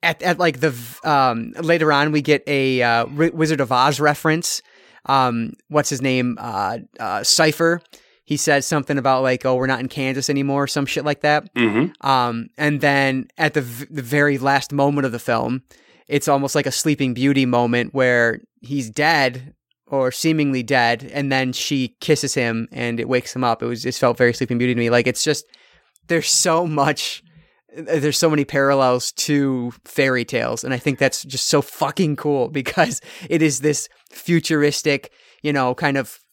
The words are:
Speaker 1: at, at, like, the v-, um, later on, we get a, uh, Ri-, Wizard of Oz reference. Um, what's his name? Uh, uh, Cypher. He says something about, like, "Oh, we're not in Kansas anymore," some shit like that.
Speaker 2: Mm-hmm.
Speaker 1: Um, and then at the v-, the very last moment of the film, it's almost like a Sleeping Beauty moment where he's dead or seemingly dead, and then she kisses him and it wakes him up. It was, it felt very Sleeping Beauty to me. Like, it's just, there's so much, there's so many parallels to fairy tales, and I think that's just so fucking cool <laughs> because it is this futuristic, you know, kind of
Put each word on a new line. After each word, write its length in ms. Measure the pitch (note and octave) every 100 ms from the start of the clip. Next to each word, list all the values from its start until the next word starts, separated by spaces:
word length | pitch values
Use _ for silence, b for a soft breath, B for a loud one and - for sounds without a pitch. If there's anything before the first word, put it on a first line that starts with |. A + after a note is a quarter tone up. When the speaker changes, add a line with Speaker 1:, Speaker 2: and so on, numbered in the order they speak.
Speaker 1:
at, 200 | E3+ E3
at, 160 | F3 E3+
like, 220 | F3 B2+
the 100 | D#3
v-, 360 | B2 A#2+ - -
um, 440 | D3 C3 A#2 A#2 -
later 320 | E3 E3+ D#3
on, 220 | C#3+ D3+
we 80 | D3+
get 220 | C#3+ C#3+ -
a, 360 | C#3+ C3+ B2+
uh, 240 | A#2+ A#2 A#2
Ri-, 240 | C#3+ E3
Wizard 300 | D#3+ D#3 D3+
of 100 | A2+
Oz 260 | B2 C3+ C3
reference. 600 | D3 D3 D#3+ D#3 E3+ - b b b b -
Um, 460 | C3+ B2+ A#2 A#2 - _
what's 200 | D3 C#3+
his 140 | C3+
name? 340 | C3+ B2+ B2 A2+
Uh, 380 | A#2 G2+ G2 A#2 - -
uh, 240 | A2 G2+
Cypher. 560 | G2+ - D#3+ D3 E3 E3+ _ b b b
He 120 | _ D3
says 300 | - C#3+ -
something 320 | D#3 C3+ C#3
about, 240 | C3 C3
like, 240 | C3 B2+ C3
"Oh, 80 |
we're 120 | B2+ C3
not 140 | C3
in 80 | B2+
Kansas 400 | - C3 C3 C3+
anymore," 380 | C#3 C#3 C#3 C#3
some 180 | -
shit 180 | C#3 -
like 180 | D3 C#3+
that. 260 | D3+ D3+ A2
Speaker 2:
Mm-hmm. 520 | - A#2 G#2+ E3 - C3+
Speaker 1:
Um, 420 | C3+ B2 A#2 A#2 -
and 240 | D3 D3
then 440 | D3 C#3 C#3 C3 - -
at 160 | D3+
the 80 | D3+
v-, 240 | B2 A#2+ C#3+
the 120 | D#3
very 340 | A#2 D3 D3 C#3
last 340 | C3+ C#3 -
moment 360 | C#3 C#3 C#3+ C3+
of 60 |
the 60 | A#2
film, 440 | - A#2 B2 C3 _ b b b b
it's 200 | C#3+ -
almost 260 | C#3 C#3
like 120 | D3+ C#3+
a 60 |
Sleeping 420 | - D#3+ D3 C3+
Beauty 320 | A#2+ C3+ C3+ C3
moment 480 | B2 A#2+ A#2+ A#2
where 460 | C#3 B2+ B2 A#2 A2 _ _
he's 300 | A#2 C#3 A2+
dead 640 | A2 D3 D#3+ C3+ B2 C3 _ _ _ _
or 260 | C#3 B2+
seemingly 500 | - E3 D#3+ D3 C3
dead, 480 | A#2 C#3 A#2 A#2 C3+
and 180 | C#3+ C#3
then 220 | C3 C3
she 420 | B2 - C#3 B2+ _
kisses 340 | - D3+ C#3
him 340 | - A#2+ A2+ A2+
and 300 | - A#2+ A#2
it 80 | A#2
wakes 260 | B2+ -
him 80 | C3
up. 180 | B2+ A2+
It 40 | A#2
was, 200 | A#2+ B2
it 80 |
felt 240 | - B2+ A#2
very 160 | B2
Sleeping 240 | A#2+ B2+ A#2+
Beauty 160 | B2
to 40 | A#2+
me. 120 | A#2
Like, 160 | A#2+ A#2+
it's 180 | B2
just, 220 | - D3 - b b b b b _
there's 200 | E3+ -
so 380 | - F3+ E3 F3
much, 560 | D3+ C#3+ D3+ - - _ b b b _
there's 440 | - D#3+ D#3+ C#3+ C#3+
so 100 | E3
many 160 | D3+
parallels 680 | C#3 D3+ C#3 C#3 C3 B2 -
to 600 | - - D3 C#3 C3 A#2+ - -
fairy 400 | - C3+ B2+ A#2+
tales, 380 | B2 A#2 A#2+
and 100 | B2+
I 40 | B2+
think 200 | D3+ C3
that's 240 | C3+ -
just 240 | - C3 -
so 160 | D3+
fucking 540 | - - C#3+ - F3 C#3+
cool 320 | D3+ C#3+ A#2+
<laughs> 20 |
because 500 | C#3 B2 - D#3+ - B B F3
it 100 | E3+
is 200 | D#3 B2
this 280 | D3 C#3+ - b b
futuristic, 1000 | - - E3+ - D#3 D3 D3 D#3 C#3 - b b b
you 100 | D3+
know, 200 | C#3+ B2+
kind 220 | B2+ D3+ C#3
of 220 | B2+ - _